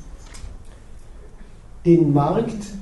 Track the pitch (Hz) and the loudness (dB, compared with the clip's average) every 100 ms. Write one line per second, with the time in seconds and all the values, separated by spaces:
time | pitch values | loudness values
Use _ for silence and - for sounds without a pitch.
0 | - - - - - - - - - - | -16 -16 -16 -14 -12 -14 -16 -18 -18 -18
1 | - - - - - - - - 170 170 | -16 -18 -18 -18 -18 -18 -18 0 6 8
2 | 147 143 147 202 233 - - - | 8 4 4 2 0 -4 -8 -10